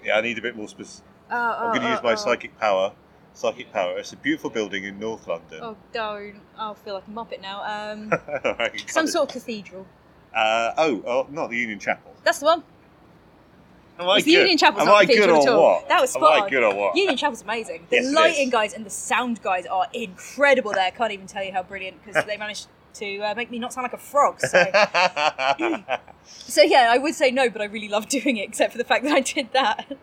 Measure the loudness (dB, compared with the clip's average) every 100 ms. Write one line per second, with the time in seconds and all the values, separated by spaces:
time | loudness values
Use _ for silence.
0 | 0 0 0 -4 -8 -10 -14 -14 -18 -18
1 | _ _ _ -4 -4 -4 -4 -4 -2 -2
2 | -2 -2 -2 -4 -4 -4 0 0 -2 -6
3 | _ _ _ -6 -6 -6 -8 -4 -4 -4
4 | -10 -8 -4 -4 -4 -6 -4 -6 -8 -10
5 | -10 -10 -8 -10 -8 -16 -16 -16 _ -10
6 | -8 -10 -14 -20 _ -12 -12 -12 -12 -12
7 | -12 -14 -12 -12 -12 -10 -8 -8 -10 -12
8 | -4 -6 -4 -8 -6 -6 -6 -8 -8 -4
9 | -2 -2 -4 -6 -12 -12 -12 -20 -20 _
10 | _ _ _ -2 0 2 -2 0 -2 -2
11 | -2 -4 -4 -6 -8 -6 -6 -6 -6 -6
12 | -6 -6 -4 -2 0 0 -2 _ _ _
13 | _ _ _ _ _ _ _ _ _ _
14 | 2 2 6 6 6 4 4 4 6 6
15 | 8 6 6 6 6 6 6 4 2 2
16 | 2 4 6 6 4 2 2 2 0 2
17 | 0 0 -2 -4 -8 -8 -6 -12 -2 0
18 | 2 4 4 4 0 0 -2 -6 -12 -12
19 | -4 -2 -2 -4 -4 -4 -2 -4 -4 -4
20 | -10 -14 -18 0 2 4 2 -2 -2 -2
21 | -6 -6 -12 -10 -6 -6 -8 -10 -12 -14
22 | -4 -2 -2 -6 -8 -12 -16 _ _ -12
23 | -10 -6 -6 -6 -6 -8 -8 -8 -8 -10
24 | -4 2 2 2 0 2 4 4 2 2
25 | 0 2 -2 0 -2 0 -2 -4 -4 -8
26 | -8 -20 _ -20 -6 2 6 6 6 4
27 | 0 0 0 2 0 -2 -8 -8 -4 -4
28 | -2 -2 0 -2 -4 -2 -2 -2 -2 0
29 | 2 0 0 -6 -2 0 0 -2 -8 -16